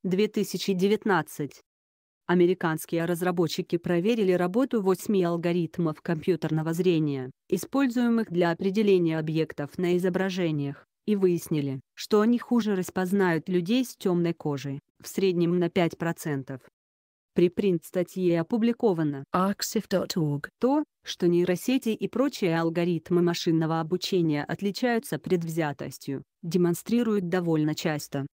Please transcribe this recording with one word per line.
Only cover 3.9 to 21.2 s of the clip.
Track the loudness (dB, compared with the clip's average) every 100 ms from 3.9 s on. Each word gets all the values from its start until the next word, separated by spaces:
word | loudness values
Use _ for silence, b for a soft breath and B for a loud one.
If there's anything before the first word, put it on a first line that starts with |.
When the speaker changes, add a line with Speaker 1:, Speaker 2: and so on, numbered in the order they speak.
| 0 2 2 2
Speaker 1:
работу | 2 2 0 0 0
восьми | 0 0 0 0
алгоритмов | 2 0 0 0 -2 -2 -2 -2
компьютерного | -4 -4 0 0 0 -2 -2
зрения, | 0 2 2 0 -2 -8 -14 _
используемых | -4 -2 0 0 2 2 2 0
для | 0 0
определения | 2 0 2 4 4 4 0
объектов | -2 -2 -2 -4 -8 -2
на | 0 2
изображениях, | 2 0 -2 0 -2 0 -4 -8 _ _ -2
и | 2
выяснили, | 2 2 -2 -2 -2 -6 -12 -18
что | 0 2
они | 4 2
хуже | 2 0 2 -2
распознают | -2 -4 0 2 2 0 0
людей | -2 0 0
с | -2 -4
темной | -2 0 0 -2
кожей, | -4 -6 -6 -10 _ _
в | -10
среднем | 0 0 2 2 2
на | 2
пять | 2 0 -2
процентов. | -6 -4 -6 -6 -6 -14 -16 _ _ _ _ _ _
Припринт | 2 2 2 0 0
статьи | -2 -6 -4 0 0
опубликовано. | 2 0 0 0 0 0 0 -2 -4 -4 0
Speaker 2:
Arcsif | 0 -2 -4 -4 -2
dot | -2 -2 -2
org. | 0 -2 -6 _
Speaker 1:
То, | 0 2 -2 _
что | -16 0